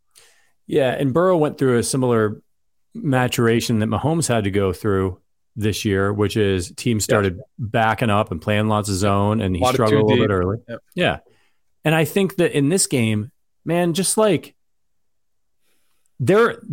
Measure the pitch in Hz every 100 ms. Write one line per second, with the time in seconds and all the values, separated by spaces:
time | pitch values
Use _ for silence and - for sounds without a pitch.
0 | _ _ - _ _ _ - 160 131 -
1 | 139 139 185 180 151 - 135 120 110 139
2 | 127 117 107 - _ _ _ _ _ -
3 | 185 127 127 - 117 113 - 113 107 107
4 | 139 165 - 117 101 98 98 90 110 95
5 | 95 90 _ _ _ - 104 95 107 95
6 | 98 104 104 113 101 95 85 - 131 110
7 | - 110 98 90 - - 107 117 110 107
8 | 117 101 107 85 - 104 107 107 101 95
9 | 104 101 101 110 98 92 127 127 110 107
10 | 107 123 107 95 90 101 - 117 _ -
11 | 165 71 _ _ _ _ _ _ 151 160
12 | 160 202 196 - 165 147 139 190 - 135
13 | 110 107 110 _ _ _ - 170 175 160
14 | 185 - 214 156 - _ _ _ _ _
15 | _ _ _ _ _ _ _ _ _ _
16 | _ _ 120 202 226 - -